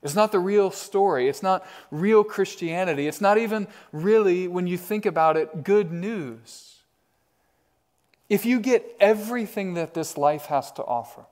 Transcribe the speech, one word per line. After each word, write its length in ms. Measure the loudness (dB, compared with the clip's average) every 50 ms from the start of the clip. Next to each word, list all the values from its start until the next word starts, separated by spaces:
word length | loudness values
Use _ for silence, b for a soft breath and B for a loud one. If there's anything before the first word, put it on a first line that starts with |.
It's 140 | -8 -4 0
not 160 | 0 0 2
the 80 | 2 0
real 300 | 0 2 2 2 2 2
story. 580 | -2 -8 -16 -4 0 2 2 2 2 2 0 0
It's 140 | -2 -2
not 220 | 0 0 0 -2 B B B B B B
real 340 | -6 -2 0 4 4 4 4
Christianity. 800 | 4 0 -2 -4 -4 -4 -8 -6 -4 -2 -2 -2 -2 -2 -2 -2
It's 140 | -4 -4 0
not 180 | 2 4 4 4
even 300 | 2 0 -4 -4 -6 B B B B B
really, 560 | -10 -4 2 4 4 6 6 4 2 2 -2 -4
when 180 | -4 -2 -2
you 100 | -2 -4
think 300 | -4 -4 -6 -6 -2 -2
about 300 | -2 0 2 2 4 4
it, 260 | 2 -2 -4 -6 -10
good 300 | -2 2 2 2 2 0
news. 880 | -6 -8 -6 -6 -6 -8 -8 -10 -12 -16 _ -20 -20 -20 -20 -20 _ _ _ _ _ _ _ _ _ _ _ _ _ _ _ _ _ _ _ _ _ _ _ _ _ _ _ _ _ _ _ _
If 160 | -2 0 2
you 160 | 0 0 0
get 360 | 2 2 2 2 0 -4 2 4
everything 760 | 4 4 4 2 0 -6 -4 -6 -6 -6 -6 -6 -6 -4 -4
that 200 | -4 -6 -4 -4
this 220 | -6 -6 -6 -4
life 300 | 0 2 2 0 0 -6
has 260 | -4 -4 -4 -4 -6
to 100 | -12 -12
offer 420 | -8 -6 -6 -6 -6 -8 -18 -20 -20 _